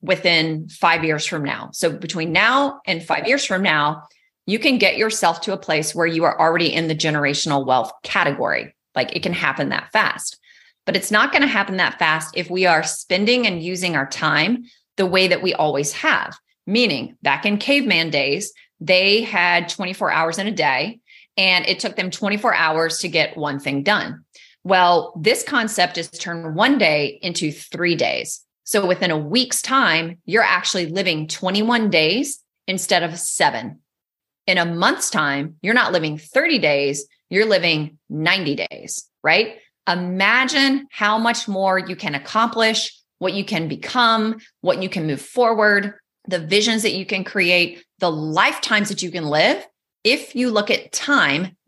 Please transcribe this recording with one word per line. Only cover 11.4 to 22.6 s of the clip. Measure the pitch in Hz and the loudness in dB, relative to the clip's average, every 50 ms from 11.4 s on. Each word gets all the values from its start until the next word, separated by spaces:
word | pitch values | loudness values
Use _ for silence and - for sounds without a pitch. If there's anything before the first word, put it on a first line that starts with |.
| 285 | 2
happen | 277 220 208 202 196 190 190 | 4 2 0 0 0 0 0
that | 175 - - - | 0 0 0 0
fast | 175 160 156 160 156 - - | 0 2 2 0 -2 -6 -6
if | - 175 - | -6 -6 -4
we | 175 185 185 | -2 2 4
are | 180 165 156 165 | 4 4 4 2
spending | - - - - - 190 185 208 220 247 254 240 | 0 -6 -8 -4 -2 0 0 2 2 2 2 2
and | 214 185 170 156 | 0 -2 -2 -4
using | 175 185 175 185 180 165 | -6 -6 -4 -4 -2 0
our | 143 135 - | -2 -2 -2
time | - - 165 156 151 147 160 190 240 247 - - _ _ _ _ _ | -4 -2 0 0 2 2 2 2 0 -2 -4 -12 _ _ _ _ _
the | - 196 | -2 0
way | 180 170 190 185 185 | 2 4 2 4 4
that | 180 - - | 2 2 0
we | 185 - | -2 0
always | - 160 151 139 139 147 147 - | 0 0 0 0 -2 -2 -4 -6
have. | - - 311 269 - - - - - _ _ _ _ _ | -2 0 0 0 0 -2 -6 -10 -16 _ _ _ _ _
Meaning, | - 196 233 247 220 151 127 117 - - _ - | -2 0 2 2 2 0 -2 -6 -10 -14 _ -2
back | 139 139 143 - | 0 0 0 0
in | 202 208 208 | -2 -2 -2
caveman | - - 285 285 - 220 185 165 165 165 | 0 2 2 2 2 2 0 0 0 0
days, | 147 143 131 139 143 185 196 - - _ _ _ _ _ | 0 -2 0 0 -2 -4 -4 -8 -12 _ _ _ _ _
they | 170 151 185 185 185 196 202 220 240 | 0 2 4 4 6 4 4 2 2
had | - 214 185 175 180 175 175 175 165 | 0 0 0 2 4 2 2 0 -2
twenty-four | - - 196 180 190 - 208 160 | -8 -8 -8 -8 -6 -4 -2 0
hours | - 156 165 165 170 - | 2 2 0 0 -2 -4
in | 196 | -4
a | 208 214 | -4 -2
day, | - 151 143 135 131 147 202 233 - _ _ - - - _ _ | 0 0 0 2 0 -2 -4 -8 -12 _ _ -20 -20 -20 _ _
and | - 190 190 185 180 175 | 0 2 2 2 2 0
it | - 185 180 | -2 -4 -2
took | - 208 208 | -4 -6 -4
them | - 185 185 | -4 -6 -6
twenty-four | - - - 196 202 208 208 240 - | -6 -4 -2 -2 -2 0 0 0 2
hours | - | 2